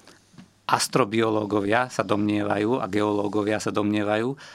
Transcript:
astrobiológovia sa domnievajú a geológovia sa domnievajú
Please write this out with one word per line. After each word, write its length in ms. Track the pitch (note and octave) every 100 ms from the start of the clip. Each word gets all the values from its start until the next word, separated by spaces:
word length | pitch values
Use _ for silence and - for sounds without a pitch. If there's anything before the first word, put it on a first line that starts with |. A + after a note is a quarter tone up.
| - - _ - - _ -
astrobiológovia 1200 | B2 - C3+ G#2+ A2+ A2+ G#2+ G#2 G#2 G2+ A2+ B2+
sa 140 | -
domnievajú 800 | G2 G#2 G#2 G#2 G#2 G2+ G#2+ C3
a 80 | G#2
geológovia 720 | G#2 G#2 G#2 G#2 G#2+ G#2 G#2+
sa 100 | G#2+
domnievajú 640 | G2+ G#2 G#2+ G2+ G#2+ A#2+ C#3 -